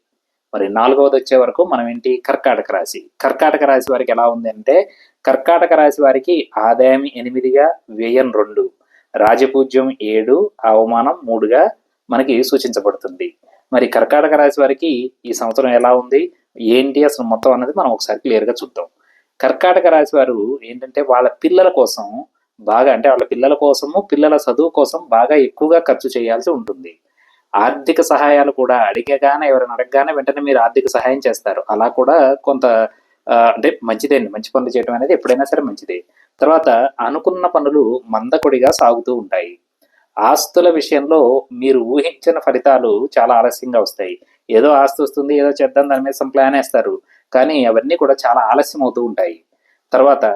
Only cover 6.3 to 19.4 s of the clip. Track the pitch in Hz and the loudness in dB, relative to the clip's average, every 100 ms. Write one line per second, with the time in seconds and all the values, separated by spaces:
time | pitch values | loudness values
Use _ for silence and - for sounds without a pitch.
6.3 | 170 - - 113 120 127 135 139 123 123 | -2 -2 -2 0 2 4 2 -2 -10 -8
7.3 | 127 127 135 151 - - 107 117 123 131 | -4 0 2 2 -2 -10 -8 -2 0 0
8.3 | 110 104 104 95 - _ _ _ - 107 | -2 -2 -4 -6 -8 _ _ _ 0 2
9.3 | 120 131 135 131 131 131 135 107 110 110 | 2 2 0 0 0 -2 -4 -4 -2 2
10.3 | 147 208 - 113 110 113 117 127 175 202 | 0 0 -2 2 2 2 0 0 -4 -4
11.3 | 113 107 127 196 - _ _ - 123 135 | -2 0 2 2 -2 _ _ -6 -2 0
12.3 | 120 190 135 131 113 101 - - - 175 | 0 0 -2 -2 -4 -4 -4 -10 -10 -12
13.3 | - _ _ _ 127 120 120 110 147 151 | -12 _ _ _ -2 0 0 2 2 2
14.3 | 151 143 143 135 135 165 127 127 - 120 | 2 2 2 0 0 -4 -4 -6 -12 -12
15.3 | 117 117 113 127 120 123 127 123 135 175 | -8 -4 -2 0 2 4 2 2 0 -2
16.3 | - _ - 113 123 135 135 147 143 117 | -8 _ -8 0 0 2 0 0 0 -4
17.3 | 113 139 123 127 190 147 110 - 104 139 | -2 0 0 -2 -2 -2 -2 -4 -6 -2
18.3 | 110 107 - - - 85 _ _ _ _ | -2 0 -4 -10 -12 -14 _ _ _ _
19.3 | - | -4